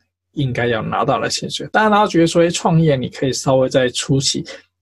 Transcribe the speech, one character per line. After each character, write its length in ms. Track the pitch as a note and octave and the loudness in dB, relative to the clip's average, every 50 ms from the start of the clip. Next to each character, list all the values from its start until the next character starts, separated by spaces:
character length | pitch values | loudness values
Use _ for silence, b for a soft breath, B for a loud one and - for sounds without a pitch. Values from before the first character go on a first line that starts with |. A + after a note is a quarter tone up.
| _ _ _ _ _ _ | _ _ _ _ _ _
应 200 | _ D#3+ C#3+ B2+ | _ -4 -4 -4
该 140 | A#2+ - A#2+ | -2 -2 -2
要 160 | A#2+ A#2 A2 | -2 -2 -2
拿 200 | G#2+ A2 G#2+ - | -4 -4 -4 -2
到 160 | - - - - | 0 0 0 0
的 120 | - B2 | -2 -4
薪 180 | - - - - | -6 -6 -8 -8
水。 180 | - - - - | -10 -10 -8 -2
当 100 | - G#3 | 0 2
然 80 | G#3+ G#3+ | 2 4
他 160 | G#3 G3+ G#3+ | 4 2 2
觉 140 | F#3+ F#3 E3 | 2 2 2
得 60 | E3 | 2
说， 160 | D#3+ - F3 | 2 4 2
哎， 80 | E3+ F3 | 2 2
创 280 | E3+ - - G3+ E3+ D#3+ | 0 -2 0 2 2 4
业 160 | E3 D#3 C#3 | 4 4 2
你 120 | B2+ B2 A#2+ | 0 -2 -6
可 180 | - - C#3 | -6 -4 -4
以 60 | C3 | -4
稍 220 | A#2+ - - C#3 C3 | -2 -2 0 2 2
微 140 | C3 C3 C3 | 2 2 2
在 200 | C3 C3+ B2+ B2 | 2 2 0 0
初 320 | - - - - C#3 C3+ | -2 -4 -2 0 0 0
期 240 | C#3 - - C#3 C3+ B B B B B _ _ | 0 -2 -4 -4 -6 B B B B B _ _